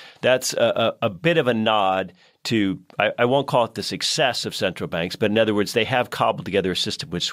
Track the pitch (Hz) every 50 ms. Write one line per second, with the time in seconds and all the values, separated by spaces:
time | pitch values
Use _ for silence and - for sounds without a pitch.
0 | - - - _ - 120 131 127 - - - - 117 113 - - 113 110 - -
1 | 117 113 95 85 - 165 170 156 139 123 117 110 110 113 110 104 98 95 95 95
2 | 95 90 - _ _ _ _ _ - - 120 110 101 95 95 95 - - - -
3 | 104 107 - - 120 120 135 143 135 - 147 127 117 110 - 101 98 - 98 -
4 | - - - - 143 127 113 - - 107 - - 107 92 85 - 92 80 - 85
5 | 85 90 - - 110 107 104 113 110 107 104 104 101 92 - 117 110 - 131 123
6 | 117 - - - 120 110 107 - - - 90 98 90 92 87 - - 107 - -
7 | - 80 85 87 - -